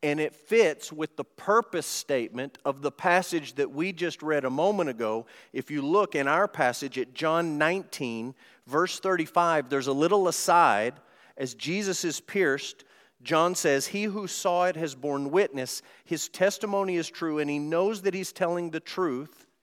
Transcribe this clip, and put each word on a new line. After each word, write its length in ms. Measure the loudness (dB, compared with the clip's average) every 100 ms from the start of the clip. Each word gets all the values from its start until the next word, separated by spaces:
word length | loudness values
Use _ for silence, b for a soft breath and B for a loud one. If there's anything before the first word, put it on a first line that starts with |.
And 180 | -2 0
it 140 | -2
fits 580 | -4 0 4 4 2 -10
with 240 | -8 -8 -6
the 80 |
purpose 600 | -12 -10 2 2 4 -4 -4
statement 720 | -8 -2 0 0 -6 -8 -6
of 180 | -6 -2
the 80 | -4
passage 640 | -2 2 2 2 -4 -6
that 160 | -4 -4
we 220 | -2 -4
just 280 | -2 -6 -6
read 240 | -2 0
a 60 | 0
moment 400 | 0 0 2 -2
ago. 360 | -2 -2 -2 -6 B B
If 180 | -10 -6
you 100 | -6
look 340 | 0 2 2
in 140 | 0 2
our 200 | 2 2
passage 500 | 2 0 0 -6 -6
at 160 | -6
John 420 | -4 0 0 0 0
nineteen, 800 | 0 0 -6 -8 -6 -6 -8 -12 b b -4
verse 320 | 0 0 -2
thirty-five, 680 | 0 0 2 2 4 2 0
there's 180 | -2 0
a 60 |
little 340 | 2 4 4 2
aside. 680 | 0 4 6 6 6 0 -4 b b b -8
As 180 | -8
Jesus 500 | -6 -4 -4 -2 -2
is 160 | -4 -6
pierced, 640 | -6 0 2 2 -4 -14 -20 b b b
John 320 | 0 2 4
says, 320 | 2 2 2 0
"He 180 | -4
who 220 | -4 -4 -8
saw 380 | -4 0 2 2
it 100 | 0
has 200 | -6 -6
borne 340 | -6 -4 0
witness. 520 | 2 2 0 -8 -8 B B
His 240 | _ -6 -6
testimony 680 | 0 0 0 -2 -2 0 -2
is 120 | -4
true, 300 | -6 -4 -2
and 100 | -2
he 120 | -2
knows 420 | -2 0 0 0
that 120 | -2
he's 180 | -2 -8
telling 380 | -4 -2 -2 -4
the 100 | -8
truth 680 | -8 -2 -2 -2 -8 -16 _ _